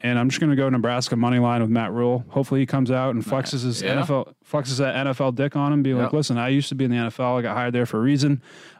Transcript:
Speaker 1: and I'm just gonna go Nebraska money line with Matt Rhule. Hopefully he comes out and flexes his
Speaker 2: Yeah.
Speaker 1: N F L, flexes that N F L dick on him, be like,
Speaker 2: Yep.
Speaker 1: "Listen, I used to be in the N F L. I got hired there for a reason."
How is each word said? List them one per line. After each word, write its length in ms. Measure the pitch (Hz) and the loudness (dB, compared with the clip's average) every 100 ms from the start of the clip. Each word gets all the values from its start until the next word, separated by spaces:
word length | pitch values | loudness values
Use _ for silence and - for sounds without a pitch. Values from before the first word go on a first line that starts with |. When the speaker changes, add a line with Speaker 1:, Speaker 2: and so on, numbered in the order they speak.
Speaker 1:
and 180 | 120 120 | -2 2
I'm 100 | 127 | 0
just 120 | - | 2
gonna 140 | 156 139 | 2 2
go 120 | 135 | 2
Nebraska 480 | 127 117 123 - 117 | 2 0 0 -2 0
money 220 | 120 123 | 2 2
line 220 | 120 120 | 2 2
with 80 | 110 | 2
Matt 220 | 117 110 | 0 0
Rhule. 320 | 117 120 123 120 | 0 0 0 -2
Hopefully 320 | 139 135 135 | -4 0 0
he 60 | 131 | 0
comes 240 | 139 127 | 0 0
out 240 | 127 131 | 0 0
and 100 | 120 | -2
flexes 380 | - 135 127 135 | -2 -4 -4 -4
his 160 | 123 117 | -4 -4
Speaker 2:
Yeah. 100 | 95 | -2
Speaker 1:
N 60 | 131 | -2
F 100 | 165 | 0
L, 240 | 135 - - - | -2 -4 -12 -6
flexes 300 | 147 131 131 | -4 -2 -2
that 160 | 135 | 0
N 120 | 120 139 | 0 -2
F 120 | 127 | 0
L 120 | 135 | -2
dick 240 | 123 143 147 | 0 -2 0
on 160 | 143 | 0
him, 100 | 147 | 2
be 120 | 135 | 2
like, 120 | 127 123 | 2 0
Speaker 2:
Yep. 60 | |
Speaker 1:
"Listen, 240 | 151 147 120 | 0 0 0
I 100 | 123 | 0
used 200 | 139 143 | 0 0
to 60 | |
be 100 | 135 | -2
in 60 | 131 | 0
the 60 | 120 | 0
N 80 | 117 | -2
F 120 | - | -2
L. 200 | 123 123 | -2 0
I 40 | |
got 140 | 117 113 | -2 -2
hired 160 | 123 | -2
there 140 | 120 120 | 0 0
for 120 | 110 | 0
a 40 | |
reason." 400 | 127 143 143 139 - - - | 2 2 2 0 -4 -20 -20